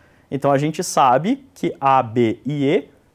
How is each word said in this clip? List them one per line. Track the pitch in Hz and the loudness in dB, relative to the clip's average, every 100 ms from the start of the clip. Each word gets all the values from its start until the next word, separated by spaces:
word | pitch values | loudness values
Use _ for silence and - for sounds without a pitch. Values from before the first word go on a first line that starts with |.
| _ _ _ | _ _ _
Então | 139 139 | -4 0
a | 139 | 0
gente | 151 165 | -2 -4
sabe | 180 165 135 131 180 269 - | -4 2 2 2 0 -4 -8
que | _ 170 - | _ -8 -2
A, | 135 135 | 2 2
B | 120 117 113 110 | 0 0 0 -2
e | 127 147 | -6 -4
E | 135 202 - _ _ | 0 -2 -4 _ _